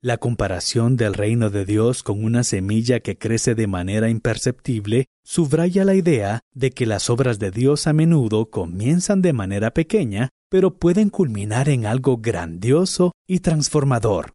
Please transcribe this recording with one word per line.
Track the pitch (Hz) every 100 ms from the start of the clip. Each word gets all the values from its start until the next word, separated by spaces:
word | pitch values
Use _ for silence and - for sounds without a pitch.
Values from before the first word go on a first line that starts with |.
La | 127 117
comparación | 120 117 101 92 - 120 113 127
del | 110
reino | 95 104 120 110
de | 101 98
Dios | 104 113 123
con | - 101
una | 110 120
semilla | 120 101 95 107 117 120
que | - 95
crece | 110 113 -
de | 113 110
manera | 95 92 104 113
imperceptible | 117 120 110 - 123 - 113 101 113 135 _ -
subraya | - 156 156 170 185
la | 196
idea | 190 175 135 98 113 _
de | 135 131
que | - 117
las | 101 -
obras | 120 131 107
de | 101
Dios | 95 127 143 -
a |
menudo | 151 165 165 117 107 113
comienzan | - 85 87 113 175 - 196
de | 180
manera | 131 95 98 110
pequeña, | - 165 220 135 98 131 _ _
pero | 185 190 185
pueden | 170 175 214
culminar | - 165 107 101 110 139
en | 135 107
algo | 127 131 123
grandioso | 113 98 85 85 110 147 185 - 180 - _
y | 185
transformador. | - 160 139 151 139 120 110 95 -